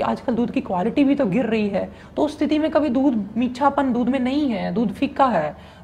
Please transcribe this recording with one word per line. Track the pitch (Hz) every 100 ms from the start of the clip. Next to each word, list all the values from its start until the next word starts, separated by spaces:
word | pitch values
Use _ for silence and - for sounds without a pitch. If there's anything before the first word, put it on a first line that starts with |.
| 233
आजकल | 220 - 226
दूध | 240
की | 269
क्वालिटी | - 180 220 254
भी | 269 277
तो | 226
गिर | 202 233
रही | 220 208
है, | 190 190 - - -
तो | 294
उस | -
स्थिति | 294 302
में | 311
कभी | 311 302
दूध, | 247 277 226 196 220
मीठापन | 247 247 277 285 269
दूध | 240 240
में | 269
नहीं | 247 285 285
है, | 196 180
दूध | 180 240
फीका | - 277 - 269
है, | 185 151 - - -